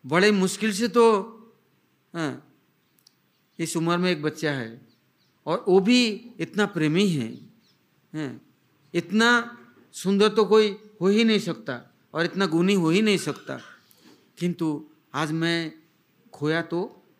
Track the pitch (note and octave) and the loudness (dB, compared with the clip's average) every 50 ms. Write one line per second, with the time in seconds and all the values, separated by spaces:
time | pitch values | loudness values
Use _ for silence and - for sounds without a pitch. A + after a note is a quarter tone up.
0 | - B2+ D3+ F3 F#3+ G#3+ G#3 G3 F#3 F#3 - - G#3 A3 G3+ F#3 A#3 A#3+ A#3+ A#3+ | -6 0 2 4 4 4 4 2 0 0 -2 -4 -4 -4 -2 -2 -4 0 4 4
1 | A#3 A3+ A3 G3 G3 - - - - - _ _ _ _ _ _ _ _ _ _ | 6 6 4 2 -2 -6 -16 -20 -20 -20 _ _ _ _ _ _ _ _ _ _
2 | _ _ - E3+ D#3+ C#3 B2+ B2+ - _ _ _ _ _ _ _ _ _ _ _ | _ _ -8 -6 -6 -6 -6 -10 -16 _ _ _ _ _ _ _ _ _ _ _
3 | _ _ _ _ _ _ _ _ _ _ _ - E3 D#3+ - F3 E3 E3 E3+ F3 | _ _ _ _ _ _ _ _ _ _ _ -8 -8 -4 -4 -2 -2 0 0 0
4 | F3+ F3+ F3 D3+ D3 D3+ D3 - D#3+ D3+ C#3+ C3+ A#2 A2+ A2+ A#2+ - _ _ _ | 0 -2 -2 -2 -4 -6 -6 -4 -4 -4 -4 -4 -8 -10 -12 -18 -20 _ _ _
5 | _ _ _ _ _ _ _ _ _ D3 E3+ - - G3+ F3+ G3 F#3 G#3+ B3 B3 | _ _ _ _ _ _ _ _ _ -6 -6 -4 0 4 4 4 4 6 4 4
6 | B3 A3 G3+ - - - - - D#3+ - - F#3 G#3 G3 - E3 D#3 D3+ D3+ F3+ | 4 2 -2 -6 -12 -20 -10 -10 -10 -6 -2 -2 -2 -2 0 -2 0 0 2 2
7 | G#3 G3 E3 C#3+ A#2 A2+ B2 - - - _ _ _ _ _ _ _ _ _ _ | 2 2 0 -2 -4 -6 -10 -14 -20 -20 _ _ _ _ _ _ _ _ _ _
8 | _ _ - D#3 D3+ C3 A#2+ - _ _ _ _ _ _ _ _ _ _ - E3+ | _ _ -10 -10 -10 -10 -10 -14 _ _ _ _ _ _ _ _ _ _ -8 -8
9 | E3+ E3+ F#3+ A3 A3+ A#3+ A#3+ A#3 A#3 A#3 - - - - _ _ _ _ - - | -6 -2 0 2 4 4 2 2 0 -4 -16 -20 -20 -20 _ _ _ _ -18 -6
10 | - F#3 G3+ G3 G#3 G#3+ G#3 A3+ G#3+ F3+ G#3+ A3 G#3+ G#3 F#3+ - - - _ - | -2 0 2 4 4 4 4 2 2 4 4 4 4 2 -2 -8 -16 -20 _ -2
11 | E3+ F#3+ G3+ A3 A#3 A3+ G#3+ G3 - E3+ - - - - B2+ A#2 - _ _ _ | 0 2 2 4 4 4 2 2 0 -4 -8 -8 -8 -10 -10 -10 -12 _ _ _
12 | _ _ - D#3 E3 E3+ - F#3 G3 E3 D#3 E3 F3+ F#3+ G3+ F#3+ E3 D#3+ E3 G3+ | _ _ -6 -4 -4 -4 -2 -4 -2 0 0 0 2 2 2 2 2 2 2 2
13 | A3 G#3+ G3+ F3+ - - - - - - C3+ A#2+ - - - _ _ _ _ _ | 2 2 0 0 -2 -6 -10 -10 -12 -14 -14 -14 -14 -20 -20 _ _ _ _ _
14 | _ - - _ _ _ _ - F3 F3+ E3+ - E3+ D#3+ D3 C#3+ - - _ _ | _ -20 -20 _ _ _ _ -6 -4 -4 -4 -2 -4 -4 -4 -6 -10 -18 _ _
15 | _ _ - C#3 D#3+ D3+ D#3 D#3+ E3 E3+ E3+ E3+ E3 D#3 - - _ _ _ _ | _ _ -6 -4 -4 -2 -2 -2 -2 -2 -2 -2 -6 -8 -12 -18 _ _ _ _
16 | _ _ _ _ _ _ - - C#3+ D3+ D#3+ E3+ D#3+ E3 E3 F3 G3 B3+ - - | _ _ _ _ _ _ -12 -6 -4 -2 -2 -2 -4 -4 -6 -6 -6 -8 -12 -20
17 | _ _ _ | _ _ _